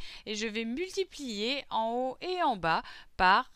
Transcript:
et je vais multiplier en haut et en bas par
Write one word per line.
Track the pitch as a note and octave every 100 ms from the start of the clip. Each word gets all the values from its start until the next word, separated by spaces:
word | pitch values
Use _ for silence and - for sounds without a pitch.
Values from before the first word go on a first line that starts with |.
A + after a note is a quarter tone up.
| - - -
et |
je | G#3+ A3
vais | G#3+ A3+
multiplier | B3+ F#4 F#4+ F#4 - C4+ G3+ A3+ C#4 -
en | A3 A3+
haut | A#3+ C4 -
et | F4 F4+
en | D#4 G#3+
bas | E3 F3 - - - -
par | F#3 G#3+ C4